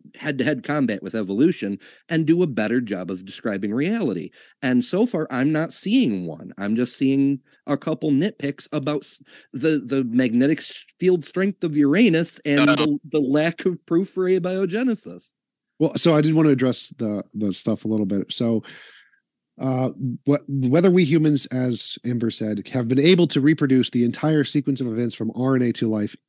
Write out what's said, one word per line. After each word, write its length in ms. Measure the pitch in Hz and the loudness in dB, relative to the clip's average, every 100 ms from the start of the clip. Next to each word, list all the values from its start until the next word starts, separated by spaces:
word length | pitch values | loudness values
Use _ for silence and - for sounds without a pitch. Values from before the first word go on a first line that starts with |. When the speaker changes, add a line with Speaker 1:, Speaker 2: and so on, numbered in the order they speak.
| - | -12
Speaker 1:
head-to-head 480 | - 151 135 131 131 | -12 -8 -4 -2 -2
combat 400 | - 147 120 101 | -4 -2 -2 -2
with 120 | 95 | -6
evolution 640 | 110 95 101 165 - 101 98 - - _ | -6 -4 2 2 0 -6 -8 -12 -20 _
and 160 | 165 151 | -2 0
do 160 | 170 | 2
a 40 | 175 | 0
better 360 | 113 107 123 | -2 -2 -2
job 280 | 110 92 90 | -2 -6 -6
of 140 | 92 | -10
describing 480 | 95 - 113 98 104 | -10 -10 -6 -6 -4
reality. 560 | 117 170 226 147 85 78 _ - _ | -4 -2 -2 -2 -4 -8 _ -20 _
And 240 | 131 123 | 0 0
so 220 | 123 185 247 | 0 0 0
far, 200 | 165 156 | -2 -4
I'm 200 | 127 139 | -2 0
not 220 | 156 160 | 0 -2
seeing 540 | - 190 262 170 95 85 | -6 0 2 2 0 -6
one. 260 | 76 92 - | -10 -14 -10
I'm 180 | 101 113 | -4 -2
just 220 | 123 - | -2 0
seeing 420 | 135 139 139 139 _ _ - | 0 2 2 0 _ _ -6
a 120 | 139 | -6
couple 320 | 165 123 156 | -4 -4 0
nitpicks 580 | 139 196 - 143 139 - | 0 0 -2 -8 -8 -8
about 320 | 151 139 147 | -6 -4 -6
s-, 180 | - - _ - _ | -8 -16 _ -20 _
the, 280 | 127 156 151 | -2 0 0
the 220 | 120 135 | 0 -2
magnetic 540 | 120 120 127 120 139 147 | 0 0 2 2 2 0
s-, 260 | - - - _ | -4 -16 -18 _
field 260 | 180 175 | 0 0
strength 400 | - 185 196 - | -2 -2 -2 -2
of 100 | 170 | -4
Uranus 640 | 147 139 180 233 160 165 - | 2 4 6 4 4 0 -6
and 240 | 151 143 143 | -2 2 4
Speaker 2:
Uh. 80 | 147 | 2
Speaker 1:
the, 220 | 151 147 143 | 0 -2 -2
the 100 | 151 | -2
lack 440 | 131 147 165 - | 2 2 0 0
of 200 | 190 170 - | -4 -4 -2
proof 240 | 170 196 | -2 0
for 140 | 185 | -2
abiogenesis. 1080 | 185 185 180 190 190 208 254 220 160 180 - _ _ _ _ - | 0 0 0 -2 -2 -2 -2 -2 -8 -18 -20 _ _ _ _ -2
Speaker 3:
Well, 160 | 160 | 0
so 200 | - 170 | 2 4
I 60 | 151 | 4
did 140 | 151 | 4
want 140 | 156 156 | 4 4
to 40 | |
address 380 | 131 127 - - - | 4 2 0 -6 -6
the, 260 | 113 101 - | -4 -4 -8
the 220 | 104 104 | -4 -2
stuff 320 | 90 - 107 107 | -2 -2 -4 -2
a 20 | |
little 160 | 107 | -2
bit. 260 | 98 101 - | 0 -2 -4
So, 320 | - 117 113 - - - - _ _ _ _ _ - | -4 0 -2 -4 -20 -20 -20 _ _ _ _ _ -8
uh, 320 | 131 127 131 - 127 123 | -4 -2 -4 -4 -8 -4
what, 160 | 139 143 - | 0 0 0
whether 420 | 139 127 156 185 | -2 2 4 6
we 140 | 180 | 6
humans, 400 | 147 160 156 139 - | 4 4 4 2 0
as 520 | 127 127 113 - - 120 | -2 -2 -2 -6 -8 -4
Amber 240 | 120 113 | -2 -2
said, 360 | - 110 101 - | -4 -4 -6 -4
have 200 | 131 117 | -4 0
been 100 | 131 | 4
able 280 | 160 180 170 | 6 6 4
to 160 | 143 | 4
reproduce 480 | 139 156 143 131 120 | 2 2 4 4 4
the 140 | 123 | 2
entire 380 | 120 - 156 151 | 0 0 0 2
sequence 380 | - 147 139 135 | 2 -2 -2 -2
of 60 | 123 | -4
events 280 | 113 117 | -2 -4
from 160 | - 113 | -4 -6
R 200 | 113 131 | -2 2
N 60 | 131 | 2
A 120 | 123 | 2
to 120 | - 113 | 0 -2
life 300 | 107 104 - | 0 -4 -8